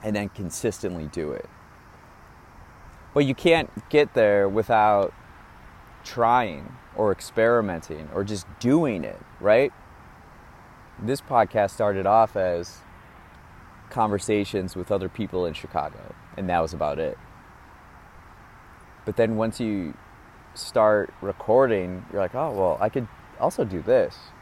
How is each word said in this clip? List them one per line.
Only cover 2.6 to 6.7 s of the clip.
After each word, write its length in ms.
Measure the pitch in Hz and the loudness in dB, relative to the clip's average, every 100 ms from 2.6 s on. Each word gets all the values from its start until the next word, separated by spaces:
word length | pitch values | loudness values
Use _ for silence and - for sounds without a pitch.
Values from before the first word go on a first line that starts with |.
| - - - - - | -20 -20 -20 -20 -4
But 100 | 147 | 0
you 100 | 139 | 2
can't 360 | 131 175 165 143 - - | 2 2 2 0 -10 0
get 260 | 147 147 | 2 2
there 340 | - 107 101 98 | 4 4 4 2
without 640 | 101 110 117 107 101 98 - - - - - - - - - | 0 0 2 4 4 2 -4 -20 -20 -20 -20 -20 -20 -20 -20
trying 720 | - - 117 120 110 73 - | -14 0 4 4 2 -6 -14